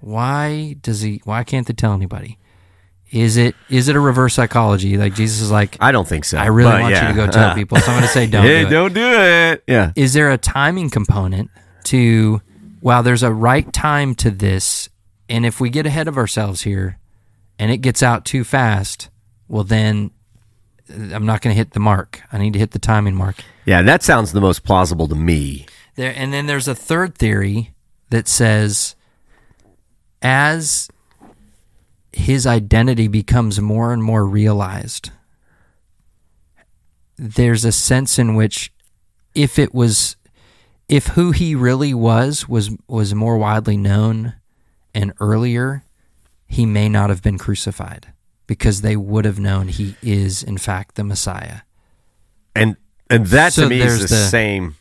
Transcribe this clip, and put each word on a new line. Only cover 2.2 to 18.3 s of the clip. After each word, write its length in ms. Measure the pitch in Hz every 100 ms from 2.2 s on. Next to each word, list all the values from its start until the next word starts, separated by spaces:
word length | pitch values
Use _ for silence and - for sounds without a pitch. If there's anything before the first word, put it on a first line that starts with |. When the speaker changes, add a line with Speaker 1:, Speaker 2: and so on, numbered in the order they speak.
| 95 - _ _ _ _ _ _ _
Speaker 1:
Is 280 | 113 113 113
it, 160 | 120 - _
is 180 | 127 131
it 80 | 147
a 40 |
reverse 340 | 143 127 127
psychology? 640 | - 117 123 110 101 98 98
Like, 160 | 104
Jesus 260 | 98 110 110
is 100 | 107
like, 280 | 107 101 -
Speaker 2:
I 120 | 123
don't 140 | 123 87
think 180 | 78 -
so, 100 | -
Speaker 1:
"I 80 | 107
really 240 | 110 120
Speaker 2:
but 80 | 104
Speaker 1:
want 120 | -
Speaker 2:
yeah. 140 | 95 78
Speaker 1:
you 60 |
to 120 | 101 104
go 40 |
tell 240 | 104 107
Speaker 2:
<laughs> 60 | 90
Speaker 1:
people." 180 | 101 -
So 120 | -
I'm 60 | 123
gonna 100 | 120
say, 180 | 131 113
"Don't 160 | 107
Speaker 2:
Hey, 200 | 110 160
Speaker 1:
do 40 | 156
it." 40 |
Speaker 2:
don't 240 | 156 190
do 60 | 185 247
it. 520 | 233 185 170 165 156 -
Yeah. 260 | 123 85 117
Speaker 1:
Is 160 | 135
there 180 | 139 147
a 80 | 131
timing 520 | - 139 143 185 156
component 600 | 110 104 104 92 95 - - _ _
to, 580 | - 131 117 113 110 107 - - - -
"Wow, 220 | 123 123
there's 200 | 120 120
a 100 | 120
right 400 | 110 117 135 -
time 420 | - 151 147 139 123
to 140 | 117
this, 580 | 98 98 95 - - - _ _ _ -
and 180 | 117 117
if 140 | -
we 100 | 123
get 160 | 139 156
ahead 200 | 147 160
of 80 | 139
ourselves 440 | 110 - 104 92
here 360 | 104 95 95 - _ _ _ _ _ -
and 140 | 107
it 60 | 123
gets 240 | - -
out 200 | 127 120
too 200 | -